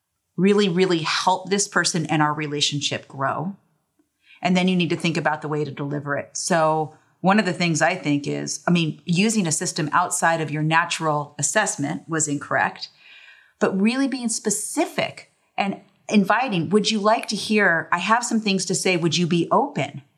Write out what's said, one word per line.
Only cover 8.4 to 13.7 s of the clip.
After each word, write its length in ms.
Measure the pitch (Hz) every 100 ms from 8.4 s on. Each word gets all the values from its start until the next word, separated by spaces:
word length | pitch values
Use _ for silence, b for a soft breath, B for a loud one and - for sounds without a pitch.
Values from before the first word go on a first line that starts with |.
| 143 - -
I 40 |
mean, 280 | 175 160 151 -
using 400 | 170 214 220 165
a 60 |
system 360 | 151 180 - 147
outside 520 | 165 - - 170 165
of 80 | 151
your 120 | 151
natural 720 | 156 160 170 - 160 147 143 -
assessment 680 | 143 214 202 - 139 - -
was 180 | 160 151
incorrect, 640 | 143 - 135 95 - - B B B B B B B
but 220 | 208